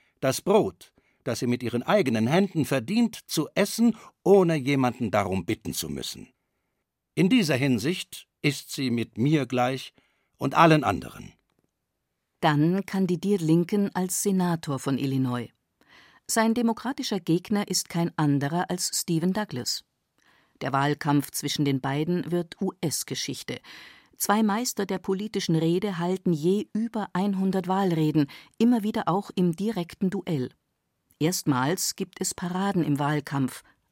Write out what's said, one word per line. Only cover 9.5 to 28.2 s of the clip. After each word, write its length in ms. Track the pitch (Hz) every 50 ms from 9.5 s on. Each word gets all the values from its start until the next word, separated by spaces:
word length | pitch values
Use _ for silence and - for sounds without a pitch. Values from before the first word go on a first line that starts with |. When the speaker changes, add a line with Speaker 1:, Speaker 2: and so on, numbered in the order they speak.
| 127 123 123 127 135 135 - - _ _ _ _ _ _ _ _ _ -
Speaker 1:
und 160 | 127 139 -
allen 280 | 156 165 165 160 151
anderen." 520 | 123 101 95 69 - 62 - - 50 - - _ _ _ _ _ _ _ _ _ _ _ _ _ _ _ _ _ _ _ _ -
Speaker 2:
Dann 440 | - 160 147 143 151 165 185 196 190
kandidiert 580 | - 202 196 190 170 180 160 190 196 208 190
Lincoln 520 | 165 156 160 170 170 170 214 208 202 - -
als 280 | 185 185 180 - - -
Senator 560 | 208 190 185 180 175 170 160 - 160 139 131
von 180 | - 139 135 117
Illinois. 520 | 131 135 135 135 131 127 123 123 113 - _ _ _ _ _ _ _ _ - - - _ _ _ _ -
Sein 260 | - 233 220 226 226
demokratischer 640 | 240 233 226 220 - - 240 277 - 254 - 214 190
Gegner 480 | - - 160 175 180 - 208 202 202 -
ist 200 | 185 - - -
kein 220 | - 170 170 165 -
anderer 520 | - 156 147 143 139 139 143 160 175 180 -
als 220 | 180 180 - -
Stephen 400 | - - - - 170 160 165 185
Douglas. 520 | 185 214 214 - - 123 - - - - - _ _ _ _ _ _ _ _ _ _ _ _ _ _ -
Der 120 | - 139
Wahlkampf 580 | 139 135 139 147 147 - - 151 143 147 139 -
zwischen 340 | - - - 143 - - 147
den 160 | 143 135 131
beiden 520 | - 135 135 147 156 165 175 180 - -
wird 280 | 175 175 170 170 - -
U-S-Geschichte. 1000 | 202 185 - - - 151 - - - - 135 - - - 131 - - - 143 - _ - - - - - - - _ _ _
Zwei 260 | - - - 202 220
Meister 440 | 220 208 196 220 247 - - - 196
der 120 | 185 190 185
politischen 560 | - - 190 185 208 220 - 196 - - 165
Rede 440 | 160 165 165 170 185 208 208 185 165
halten 340 | 170 180 190 190 - 180
je 340 | 170 147 151 180 196 208 - _
über 380 | - 208 226 226 - 220 196 -
einhundert 560 | - 180 196 202 196 185 190 190 180 190 175 180
Wahlreden, 580 | 185 196 196 185 170 160 156 151 151 156